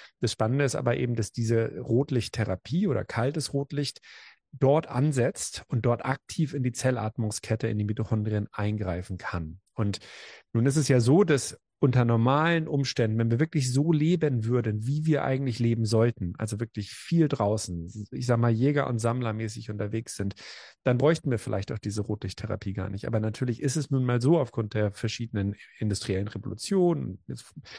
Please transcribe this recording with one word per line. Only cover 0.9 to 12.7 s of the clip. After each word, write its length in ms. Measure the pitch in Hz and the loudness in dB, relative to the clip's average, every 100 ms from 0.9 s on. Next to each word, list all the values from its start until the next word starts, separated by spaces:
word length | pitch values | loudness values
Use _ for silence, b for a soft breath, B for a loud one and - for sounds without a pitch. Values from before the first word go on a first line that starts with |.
| 123 | 0
eben, 200 | 127 117 | 0 0
dass 160 | 107 | -2
diese 460 | - 113 113 113 - | -2 2 2 0 -4
Rotlichttherapie 1080 | - 117 143 127 - - 101 92 - 156 202 | 0 2 2 0 -2 -2 -2 -4 -2 0 2
oder 180 | 113 | 0
kaltes 480 | - - 123 156 - | -2 -2 -2 -2 -4
Rotlicht 480 | 139 139 143 143 - B B B B _ | -4 -4 -4 -6 -8 B B B B _
dort 340 | 139 135 147 160 | 2 4 4 2
ansetzt 800 | 123 151 135 123 - - - - | 0 2 2 0 0 -8 -10 -4
und 180 | 120 | 0
dort 200 | 117 117 | 2 0
aktiv 500 | 127 131 - - 151 | -2 -4 -4 -2 -2
in 80 | 151 | 0
die 100 | 127 | -2
Zellatmungskette, 920 | 117 131 123 110 - 107 - - 110 113 | 0 0 0 -2 -2 -4 -4 -4 -2 0
in 100 | 107 | -2
die 80 | |
Mitochondrien 640 | 104 107 113 110 107 107 104 | -2 -2 -2 -2 0 -2 -4
eingreifen 680 | - 104 107 92 87 90 92 | -4 -2 -2 -2 -4 -6 -10
kann. 400 | - 90 80 87 _ | -6 -6 -6 -10 _
Und 240 | - 101 98 B B B B _ | -4 -2 -4 B B B B _
nun 140 | 117 127 | 0 2
ist 100 | 139 | 2
es 100 | 139 | 4
ja 140 | 127 | 4
so, 240 | 117 156 | 6 6
dass 340 | 185 143 - - _ _ | 6 2 0 -10 _ _
unter 280 | 127 127 117 | 2 4 4
normalen 640 | 117 120 143 160 170 | 4 4 4 4 2
Umständen, 500 | 156 | 0